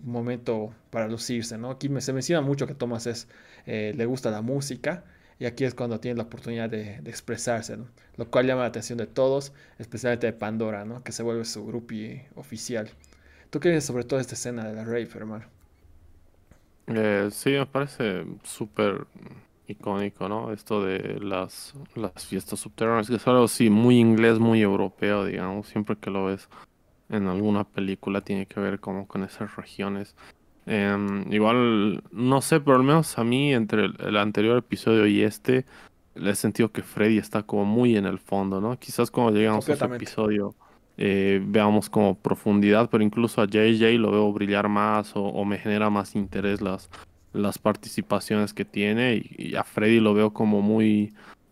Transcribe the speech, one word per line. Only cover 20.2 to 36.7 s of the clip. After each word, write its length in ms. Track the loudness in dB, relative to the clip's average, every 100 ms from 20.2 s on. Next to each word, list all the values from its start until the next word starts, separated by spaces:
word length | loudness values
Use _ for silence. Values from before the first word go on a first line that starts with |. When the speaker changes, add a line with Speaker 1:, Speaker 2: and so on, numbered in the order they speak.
| -6
Speaker 2:
¿no? 240 | -6 -6
Esto 320 | -10 -4 -2
de 340 | -2 -4 -6 -8
las, 540 | -6 -6 -6 -12 -18 -18 -14 -8
las 280 | -8 -8
fiestas 360 | -8 -8 -6 -10
subterráneas, 480 | -10 -4 0 0 0
que 80 | -2
es 100 | 4
algo, 220 | 4 4
sí, 220 | 4 4
muy 280 | 6 6 8
inglés, 400 | 6 6 6 4
muy 240 | 4 4
europeo, 600 | 4 2 -2 -2 -2 0
digamos. 420 | -2 -4 -6 -8 -6
Siempre 300 | -6 -4 -6
que 140 | -4
lo 160 | -4 -2
ves 220 | -4 -10 -20 -20 _ _ _ -6
en 180 | -4 -2
alguna 380 | 0 0 0
película 560 | -2 -4 -4 -4 -4 -4
tiene 260 | -2 -6 -6
que 140 | -6
ver 180 | -6 -6
como 300 | -8 -10 -8
con 160 | -8
esas 320 | -8 -10 -12 -12
regiones. 580 | -16 -8 -8 -6 -10 _ -20 -20 _ _ -4
Em, 640 | -2 0 0 -2 -4 -2
igual, 720 | 2 2 4 2 2 2 -2 -8
no 300 | -2 2 2
sé, 180 | 2 2
pero 180 | 6 6
al 80 |
menos 340 | 6 4 2 -2
a 60 |
mí, 280 | 0 2 2
entre 320 | 2 2 2
el, 120 | 0 -2
el 160 | -2 0
anterior 400 | 2 2 4 2
episodio 500 | 0 -2 4 6 6
y 160 | 6
este, 440 | 2 0 0 0 0 -14 -20 _ _
le 160 | -6 -2
he 40 |
sentido 380 | 0 0 2 0